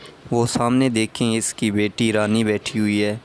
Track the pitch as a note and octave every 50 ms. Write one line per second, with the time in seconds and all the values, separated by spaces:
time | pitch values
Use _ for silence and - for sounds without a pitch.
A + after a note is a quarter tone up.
0 | - - - - - - A#2+ A#2 A#2 A#2+ - - A#2+ A#2+ B2+ B2+ C3+ C3 A#2 A2
1 | A2 G#2 - - B2 A#2 A2+ A2+ G#2 - - - A#2+ G#2+ G2+ G#2 G#2 G2+ - -
2 | A#2+ A2 G#2+ G#2+ G#2+ G#2 A2 A2+ A2+ G#2+ G#2 G2+ - - - A2 G#2 G#2 G#2 G#2
3 | G#2 G#2 G#2+ A#2 -